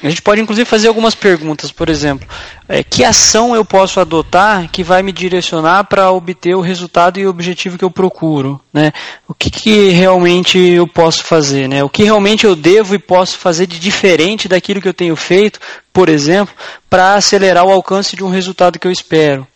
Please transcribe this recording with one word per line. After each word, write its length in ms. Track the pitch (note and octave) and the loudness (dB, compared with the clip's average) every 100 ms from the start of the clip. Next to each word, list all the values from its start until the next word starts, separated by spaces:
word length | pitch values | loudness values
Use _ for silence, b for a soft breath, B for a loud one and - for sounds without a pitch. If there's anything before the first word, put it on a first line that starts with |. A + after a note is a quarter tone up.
a 60 | C#3+ | -4
gente 140 | E3+ | -2
pode 180 | - G#3 | 0 0
inclusive 240 | A3 G#3+ | 0 -2
fazer 220 | A#3+ A3 A3 | 0 2 2
algumas 260 | A3 A3+ | 2 0
perguntas, 580 | G#3+ G3+ F3 D#3 D3+ D3 | 0 0 0 -2 -8 -10
por 160 | - E3 | -8 -4
exemplo, 360 | D3+ D3 C3+ - B B B - | -2 -2 -4 -10 B B B -6
é, 160 | D3+ | -6
que 200 | C3+ - | -4 0
ação 500 | B3 G#3+ - G#3+ A#3+ | 0 2 0 0 0
eu 100 | A#3 | 0
posso 340 | G#3 F#3+ F#3+ - | 0 2 2 0
adotar 720 | F3 E3 C3+ F3 G3+ G3+ E3+ | -2 -2 0 0 2 0 -4
que 140 | - | -8
vai 180 | E3+ F#3 | 0 0
me 80 | G3 | 0
direcionar 720 | E3 F3+ F3+ E3+ E3 D#3+ F#3 | -6 -4 -4 -4 -2 0 0
pra 260 | G3+ G3 F#3+ | 2 2 2
obter 420 | F#3 F3 F3 F3 | 0 -4 -6 -2
o 60 | F#3 | -2
resultado 580 | F3+ F3+ F3 - F3 F#3 | -2 -6 -4 0 0 0
e 80 | G3 | -4
o 40 | |
objetivo 460 | F3 F3 F3 F#3+ F3 | -4 -6 -6 -8 -4
que 80 | |
eu 60 | F#3+ | -6
procuro, 720 | E3 F#3 - E3 D3+ C3+ C#3 _ | -2 -4 -2 -2 -2 -4 -6 _
né? 200 | D3 D3+ B B B _ | -2 -2 B B B _
O 80 | |
que 160 | - - | -8 -8
que 380 | - A3 G#3+ G3 | -4 0 4 4
realmente 680 | F3 F#3+ F#3 F3 F3+ F3 F#3 | 4 4 4 4 2 2 2
eu 300 | F3+ F3 E3+ | 4 4 2
posso 380 | - E3 D#3+ | 2 2 0
fazer, 440 | - E3 C#3+ C#3 C3 | 0 0 0 -2 -2
né? 140 | C#3 | -2
O 60 | C#3 | -4
que 160 | - | 0
realmente 420 | G#3 G#3+ G3 G#3+ G#3+ | 2 2 2 2 2
eu 80 | |
devo 400 | E3+ D3+ G#3 G3+ | 2 2 2 2
e 40 | G3 | -4
posso 400 | - F3+ F3+ - | 0 0 0 -2
fazer 280 | F#3 E3 F#3 | -4 -2 -4
de 120 | E3+ | -4
diferente 680 | F3+ - G3+ E3 E3 G#3+ G3 | -6 0 2 2 0 -2 -2
daquilo 320 | F#3 - G3+ | -2 -2 -4
que 80 | F#3+ | -4
eu 60 | |
tenho 220 | F3 F3 D#3 | -4 -4 -4
feito, 420 | - F3+ G#3 - B B _ | 0 2 2 -2 B B _
por 160 | - F3+ | 0 2
exemplo, 460 | D3+ C#3+ F#3 G3 B B B _ | 2 2 0 -2 B B B _
pra 260 | F#3 F#3 | 2 4
acelerar 520 | G3+ F#3 G3+ F#3+ F3 F3+ | 2 2 2 2 4 4
o 60 | |
alcance 420 | F#3+ F3+ F#3+ G3 | 2 0 -4 -4
de 80 | F3+ | -8
um 80 | F#3+ | -4
resultado 480 | F#3 F#3 F#3 F3+ E3+ | -4 -6 0 0 0
que 80 | F3+ | -4
eu 60 | |
espero? 540 | F3+ - D#3+ D3+ C#3 C3 | -6 -2 0 2 0 -8